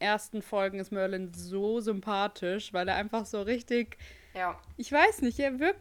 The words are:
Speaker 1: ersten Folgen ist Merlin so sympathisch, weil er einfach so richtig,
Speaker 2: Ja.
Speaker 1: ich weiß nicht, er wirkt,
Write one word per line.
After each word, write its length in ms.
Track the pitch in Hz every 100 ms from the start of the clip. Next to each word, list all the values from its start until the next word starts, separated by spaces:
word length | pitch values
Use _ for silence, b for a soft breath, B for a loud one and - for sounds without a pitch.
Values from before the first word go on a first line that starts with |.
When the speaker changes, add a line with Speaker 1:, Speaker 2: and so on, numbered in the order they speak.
Speaker 1:
ersten 420 | 202 208 - 214
Folgen 360 | - 202 190 196
ist 140 | 190
Merlin 400 | 196 190 185 180
so 460 | 170 175 196 208 233
sympathisch, 920 | 214 196 214 196 208 - 180 202 -
weil 140 | 180 185
er 80 | 185
einfach 300 | 208 226 202
so 160 | 208
richtig, 540 | 202 240 240 240 233 - B B B
Speaker 2:
Ja. 240 | 185 180 - - -
Speaker 1:
ich 160 | -
weiß 300 | 285 392 -
nicht, 160 | 240 247
er 180 | 277 254
wirkt, 220 | 330 370